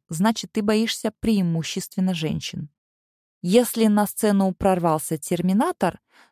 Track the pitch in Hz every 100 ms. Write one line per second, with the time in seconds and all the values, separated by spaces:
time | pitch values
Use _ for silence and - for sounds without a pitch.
0 | _ 160 214 233 - 220 208 220 226 -
1 | 220 - 226 208 175 165 156 190 - -
2 | 185 175 156 160 - - 147 _ _ _
3 | _ _ _ _ 175 220 233 233 220 208
4 | 208 - 214 202 190 180 202 180 170 160
5 | - 160 - 175 180 196 269 - 180 -
6 | _ _ _